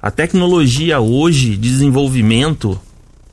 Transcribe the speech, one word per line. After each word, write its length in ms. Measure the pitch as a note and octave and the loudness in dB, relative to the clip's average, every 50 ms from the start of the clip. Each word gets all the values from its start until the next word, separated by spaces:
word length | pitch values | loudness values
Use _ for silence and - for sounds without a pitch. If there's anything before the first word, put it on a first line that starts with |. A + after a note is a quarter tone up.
A 100 | - G#2 | -8 -6
tecnologia 880 | - - D3+ D3 - F#3 F3+ F3 F3+ F3 D3+ B2+ A#2+ C#3 D#3 E3+ D#3 C#3 | -4 -4 -4 -2 0 0 2 2 2 2 2 2 0 0 -2 -2 0 0
hoje, 580 | A2+ A2 A#2+ C3+ D#3 F3 E3 C3+ C3 A#2 G#2 | 0 0 0 2 2 2 2 2 0 0 -2
desenvolvimento, 1200 | G2+ A2 B2 B2+ C3+ C#3+ C#3+ B2+ C3+ C#3+ C3+ C3 B2+ A2 G#2+ A2+ A#2 C3+ D#3+ D#3 - - G#2+ F#2 F#2 - - - - - - - _ - - | -2 -2 -2 0 2 2 2 2 0 0 -2 0 0 2 2 2 2 0 0 -2 -4 -4 -4 -4 -4 -10 -16 -20 -20 -20 -20 -20 _ -20 -20